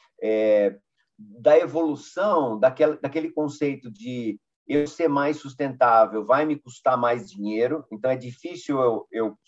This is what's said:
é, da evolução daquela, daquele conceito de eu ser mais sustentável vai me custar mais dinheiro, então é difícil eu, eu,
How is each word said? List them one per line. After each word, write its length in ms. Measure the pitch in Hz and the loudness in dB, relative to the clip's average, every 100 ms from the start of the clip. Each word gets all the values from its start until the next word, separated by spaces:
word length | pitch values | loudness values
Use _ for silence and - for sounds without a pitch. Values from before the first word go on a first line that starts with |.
| _ _ | _ _
é, 560 | 107 110 107 104 98 101 _ _ _ _ | -2 0 2 4 2 -2 _ _ _ _
da 400 | - 117 147 156 | -20 -2 4 4
evolução 1000 | 165 151 160 143 - 180 208 175 127 107 | 4 -2 -2 -4 -8 -2 0 2 0 2
daquela, 380 | - 127 151 151 | 0 4 0 0
daquele 340 | 139 160 160 | -6 -4 -4
conceito 580 | - 147 - 143 131 123 | -4 -4 -2 -4 -4 -12
de 480 | - 165 123 110 101 _ _ - | -16 -12 -6 -6 -8 _ _ -2
eu 180 | 143 147 | -2 -2
ser 220 | - 165 | -2 0
mais 300 | 143 143 147 | 0 -2 -4
sustentável 880 | 139 - 139 123 120 113 107 110 | -10 -6 -6 0 4 6 4 2
vai 200 | 104 135 | 0 0
me 120 | 156 143 | 2 -4
custar 400 | 123 - 135 123 | -8 -4 -2 0
mais 320 | 120 120 98 | 0 -2 -6
dinheiro, 560 | 101 104 110 123 156 - | -10 -6 0 0 -2 -8
então 200 | 107 127 | -6 -4
é 60 | 131 | -4
difícil 640 | 123 - 330 - - 139 | -6 -14 -14 -12 -4 0
eu, 280 | 123 107 - | 0 0 -6
eu, 280 | 113 110 104 | -4 -4 -6